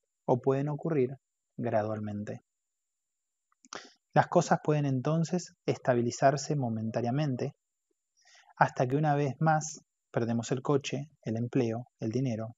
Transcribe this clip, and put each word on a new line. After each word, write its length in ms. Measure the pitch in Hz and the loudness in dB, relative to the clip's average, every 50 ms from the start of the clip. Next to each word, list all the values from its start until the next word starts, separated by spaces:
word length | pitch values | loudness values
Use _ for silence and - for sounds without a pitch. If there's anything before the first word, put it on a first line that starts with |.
| _ _ _ _ _ | _ _ _ _ _
o 140 | - 135 120 | 0 0 2
pueden 300 | 123 135 135 135 143 151 | 4 2 2 2 0 -2
ocurrir 480 | 147 143 - 165 165 143 127 127 135 - _ _ _ _ _ _ _ | -4 -4 -4 0 2 2 2 2 -2 -8 _ _ _ _ _ _ _
gradualmente. 840 | - 123 117 113 107 104 110 110 107 107 104 104 101 104 - 113 - - _ _ _ _ _ _ _ _ _ _ _ _ _ _ _ _ _ _ _ _ _ _ _ - _ - - - - - _ _ _ - | -6 -4 0 0 0 0 0 -2 -4 -6 -6 -6 -6 -6 -8 -10 -10 -14 _ _ _ _ _ _ _ _ _ _ _ _ _ _ _ _ _ _ _ _ _ _ _ -20 _ -18 -18 -18 -20 -20 _ _ _ 2
Las 140 | 147 135 | 2 2
cosas 320 | - - 175 - - 160 - - | 4 4 2 4 4 2 0 2
pueden 220 | - 151 147 147 | 0 0 2 0
entonces 680 | 139 135 127 123 147 156 165 165 - 185 175 - - - _ _ | 0 -2 0 0 0 0 0 0 0 -2 -4 -4 -8 -14 _ _
estabilizarse 880 | - 139 - - - 123 120 117 120 - - 147 139 143 143 - - 156 | -4 -4 0 2 2 2 4 2 0 0 4 4 4 4 4 0 -2 -2
momentáneamente, 1000 | 143 131 117 113 110 110 113 107 120 117 120 127 147 156 147 127 - - 139 - _ _ _ _ _ _ _ _ _ _ _ _ _ _ - - - _ _ _ | -2 -2 -2 -2 -2 -4 -4 -2 -2 -2 0 0 0 0 -2 -2 -2 -4 -6 -6 _ _ _ _ _ _ _ _ _ _ _ _ _ _ -20 -20 -20 _ _ _
hasta 320 | - - 131 - - 139 | 2 2 2 2 0 -2
que 100 | 127 135 | 0 0
una 180 | 147 156 151 143 | 0 0 2 2
vez 200 | 143 147 151 120 - | 2 0 -2 -2 0
más 420 | 156 160 156 156 151 - - - - _ _ _ _ _ | 0 2 2 0 -2 -6 -10 -14 -18 _ _ _ _ _
perdemos 400 | - - 117 113 117 117 113 - | -4 -2 -2 0 -2 -2 -2 -2
el 100 | 143 131 | -4 -2
coche, 480 | 131 - 147 135 139 - - 135 143 - _ _ _ | 0 0 0 0 0 -2 -6 -6 -8 -10 _ _ _
el 140 | - 113 | -4 -4
empleo, 500 | 113 120 120 - 135 120 113 113 120 123 - _ _ | -2 -4 0 0 0 0 0 -2 -4 -8 -12 _ _
el 120 | - 113 | -6 -4
dinero, 440 | 107 131 135 131 113 107 113 117 - | -2 -2 -2 -2 -2 -4 -6 -8 -10